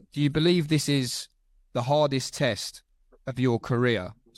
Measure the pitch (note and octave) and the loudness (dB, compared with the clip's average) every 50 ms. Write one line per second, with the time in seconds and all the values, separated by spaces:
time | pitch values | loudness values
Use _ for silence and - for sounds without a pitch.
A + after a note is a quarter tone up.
0 | - _ - C#3+ D3 C#3+ C#3+ D3+ D#3 F3 F3 F3 D#3 D3 D#3 D3 - - C#3+ C#3 | -6 _ -4 -2 0 0 2 2 2 4 4 2 2 2 0 0 0 0 0 0
1 | B2+ B2 - - - - _ _ _ _ _ _ _ _ - B2+ A#2 B2+ D3 D3+ | 0 -2 -6 -8 -10 -14 _ _ _ _ _ _ _ _ -6 -4 -2 0 2 2
2 | D3+ C#3+ C#3 C3 - - - - D3 B2 G#2 - - - - - - _ _ _ | 2 2 0 -2 -4 -6 -4 -2 -2 0 0 -2 -6 -10 -12 -16 -20 _ _ _
3 | _ _ - _ _ - B2+ B2+ B2+ B2+ A#2 A2 - - B2+ A#2 B2 B2 A#2 G2 | _ _ -20 _ _ -10 -2 0 2 2 2 0 0 -2 0 2 2 2 2 0
4 | F2+ F2+ - - _ _ _ | -2 -6 -12 -18 _ _ _